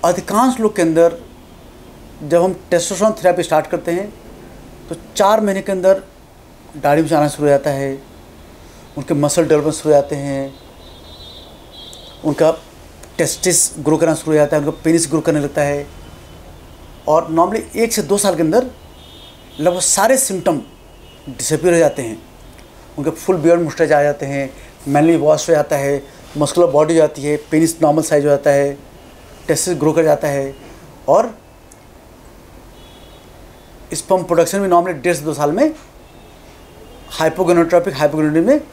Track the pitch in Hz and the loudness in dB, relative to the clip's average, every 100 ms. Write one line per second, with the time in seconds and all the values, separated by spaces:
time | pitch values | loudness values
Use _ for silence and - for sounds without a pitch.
0 | 165 180 - 202 254 247 220 202 165 160 | 0 -2 -2 0 2 2 -2 0 0 4
1 | 170 170 - - - - - - - - | 2 2 -16 -20 -20 -20 -20 -20 -20 -20
2 | - - 147 170 185 175 - 170 - 185 | -20 -16 0 2 2 -2 -2 -2 -2 0
3 | 214 - 180 175 160 156 156 170 170 170 | -2 2 0 2 0 -2 0 -6 -4 -6
4 | 208 - - - - - - - - 165 | -6 -14 -20 -20 -20 -20 -20 -20 -14 -14
5 | - - 202 220 208 196 190 190 185 196 | -12 0 2 2 0 -2 -4 0 2 2
6 | - - - - - - - 147 143 147 | -2 -20 -20 -20 -20 -20 -20 -4 0 2
7 | 156 156 147 147 147 139 147 139 139 135 | 2 2 0 0 2 2 0 -4 -6 -8
8 | - - - - - - - - - - | -14 -20 -20 -20 -20 -20 -20 -20 -18 -14
9 | 135 151 147 156 156 151 147 - 151 147 | -4 -2 0 0 2 2 0 -4 2 2
10 | 139 147 139 139 139 135 - - - - | 2 -6 -6 -6 -8 -12 -20 -20 -20 -20
11 | - - - - - - - - - - | -20 -20 -20 -20 -20 -20 -20 -20 -20 -20
12 | - - 160 143 160 160 - - - - | -20 -8 -6 0 0 0 -8 -20 -20 -20
13 | - - 151 - 185 170 - - 147 160 | -20 -4 -4 -2 -2 0 -2 -4 -2 2
14 | 160 156 - 156 147 156 143 - 165 165 | 2 0 0 2 2 0 -2 -4 0 0
15 | 156 156 151 151 143 151 143 143 143 - | 0 -2 0 -2 -2 -2 -2 -4 -8 -18
16 | - - - - - - - - - - | -20 -20 -20 -20 -20 -20 -20 -20 -20 -14
17 | - 156 160 160 180 214 - 196 226 220 | 0 0 0 0 0 -2 -6 -2 -2 -2
18 | 160 202 202 165 160 196 254 - - - | -2 0 0 0 2 2 -2 -10 -20 -20
19 | - - - - - - 156 180 175 - | -20 -20 -20 -20 -20 -2 -2 0 -2 0
20 | 214 262 - 190 175 151 - - - - | 2 2 0 -2 -2 -2 -6 -20 -20 -20
21 | - - - 120 - 151 170 170 156 - | -20 -20 -16 -10 -4 -2 2 2 2 0
22 | 117 107 - - - - - - - - | -10 -10 -16 -20 -20 -20 -20 -20 -18 -8
23 | 143 160 - 175 156 170 165 - 160 151 | -6 -6 -2 0 2 2 0 -2 2 2
24 | 147 147 139 139 135 - - - - 143 | 2 -2 -6 -6 -8 -10 -20 -14 0 2
25 | 156 165 147 151 - 156 147 147 139 143 | 4 4 2 0 2 0 2 -2 -2 -4
26 | 135 - - 147 147 170 175 147 156 165 | -6 -20 -14 -4 -2 2 2 4 2 4
27 | 151 147 143 147 - 156 160 - 151 151 | 2 0 -4 -4 -2 0 0 0 2 2
28 | 156 151 143 139 151 139 139 139 - - | 2 0 2 2 2 2 0 -4 -16 -20
29 | - - - - - 160 - 165 151 156 | -20 -20 -20 -20 -4 -2 -2 0 0 2
30 | 160 147 151 139 139 135 - - - - | 2 2 0 -4 -6 -10 -20 -20 -20 -12
31 | - 165 233 220 - - - - - - | 0 2 2 -6 -20 -20 -20 -20 -20 -20
32 | - - - - - - - - - - | -20 -20 -20 -20 -20 -20 -20 -20 -20 -20
33 | - - - - - - - - - 156 | -20 -20 -20 -20 -20 -20 -20 -20 -14 -12
34 | - 185 170 170 165 202 196 175 180 156 | -2 -2 0 0 2 0 2 2 0 -2
35 | 175 170 147 143 147 175 311 311 - - | -2 -2 -4 -2 -2 2 0 -2 -18 -20
36 | - - - - - - - - - - | -20 -20 -20 -20 -20 -20 -20 -20 -20 -20
37 | - - 160 160 175 175 165 175 175 135 | -16 -2 -2 0 0 2 4 2 0 -2
38 | 151 156 151 156 185 294 - | -2 0 0 2 2 0 -2